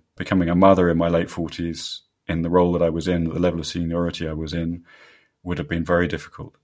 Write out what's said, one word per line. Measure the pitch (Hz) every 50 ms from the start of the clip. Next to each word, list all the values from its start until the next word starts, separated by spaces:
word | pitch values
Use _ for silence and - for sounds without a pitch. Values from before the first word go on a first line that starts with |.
| _ _ _
becoming | - 92 - 101 95 87 82
a | 87
mother | 90 98 98 95 92 90 87
in | 82 82
my | 85 85
late | 85 82 87 85
forties | - - 82 80 - - 85 85 82 80 - - - - _ _ _ _ _ -
in | 85 82
the | 82 85
role | 87 90 87 87
that | 87 85
I | 85 82
was | 80 82 78 90
in, | 90 85 85 80
at | 80
the | 87
level | 87 90 85 85
of | 76 -
seniority | - 87 85 82 82 87 87 85 80 - 87 78
I | 78
was | 78 80 78 80
in, | 85 82 82 87 87 - _ - - - - - _ _ _ _ _ -
would | 87 87 76
have | 80 -
been | 98 85 80
very | 80 85 85 90 82
difficult. | 82 78 - - - - 82 80 _ _